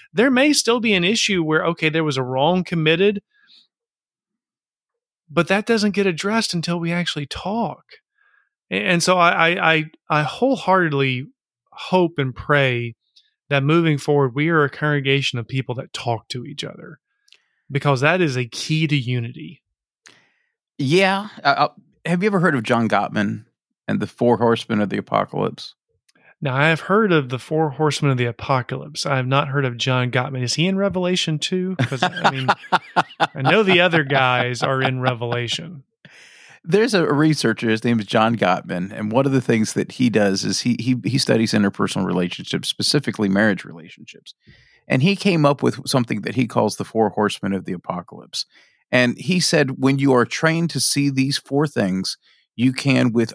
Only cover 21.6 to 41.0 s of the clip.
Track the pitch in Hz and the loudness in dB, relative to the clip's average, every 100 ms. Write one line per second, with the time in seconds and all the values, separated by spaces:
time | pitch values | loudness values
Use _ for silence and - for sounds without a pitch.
21.6 | 143 - _ _ 160 175 208 196 175 143 | 0 -2 _ _ -4 0 2 2 2 0
22.6 | 110 120 113 101 101 107 104 110 - _ | 0 0 2 0 0 -2 -2 -4 -12 _
23.6 | _ _ - 107 107 - 120 117 117 113 | _ _ -6 -4 -4 0 2 4 2 0
24.6 | - 107 104 104 - - 98 - 98 - | 0 -2 -2 -4 -2 -2 -2 -4 -6 -6
25.6 | - - _ _ _ _ _ _ 143 127 | -16 -20 _ _ _ _ _ _ -4 0
26.6 | 151 160 - 196 220 165 131 123 - 156 | 2 2 2 2 4 2 0 -4 -4 -2
27.6 | 160 135 151 143 147 131 120 117 - 131 | -2 0 -2 2 0 2 0 -4 -2 0
28.6 | 120 135 151 147 165 135 127 135 143 139 | -2 -8 -10 -8 -4 -2 2 0 0 0
29.6 | 135 120 131 127 123 127 123 131 123 - | -2 -2 -2 0 0 -2 -2 -4 -4 0
30.6 | 170 190 196 180 180 180 - 156 - 185 | 0 0 -2 -2 -2 -2 -2 -4 -2 -2
31.6 | 185 185 120 131 180 180 190 139 131 - | -2 -2 -2 -2 -2 0 -2 0 0 -2
32.6 | - 170 - - - - 156 156 139 190 | -2 -2 -2 -4 -4 -2 -4 -2 2 2
33.6 | 202 185 180 165 139 139 131 123 123 123 | 4 4 4 2 2 2 2 2 0 -2
34.6 | - 135 131 131 127 120 120 120 120 - | -2 0 0 0 -2 -2 -4 -4 -4 -6
35.6 | 165 139 - _ - - - - - - | -8 -16 -20 _ -20 -20 -20 -20 -20 -16
36.6 | - 196 233 208 160 143 156 151 117 110 | 0 2 4 2 2 4 4 4 0 0
37.6 | 117 110 123 117 98 117 110 113 98 90 | 0 0 0 0 0 2 2 2 2 0
38.6 | 85 87 92 - 104 113 139 135 - 113 | -2 -6 -6 -6 -2 0 2 0 2 0
39.6 | 107 - - - 123 107 101 95 104 95 | 0 -2 -4 0 0 2 2 0 -2 -2
40.6 | 123 117 117 127 | -2 -2 -2 -2